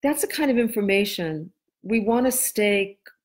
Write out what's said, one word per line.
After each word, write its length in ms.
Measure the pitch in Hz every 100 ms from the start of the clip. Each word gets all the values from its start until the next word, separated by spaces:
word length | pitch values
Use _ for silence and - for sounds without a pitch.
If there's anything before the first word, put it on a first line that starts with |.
That's 200 | 277 302
the 60 | 415
kind 220 | - 294
of 80 | 240
information 960 | 226 220 202 196 202 - 165 156 170 _ _ _
we 160 | 185 226
want 260 | 202 233 254
to 60 |
stay 680 | 247 - - 208 202 196 - - _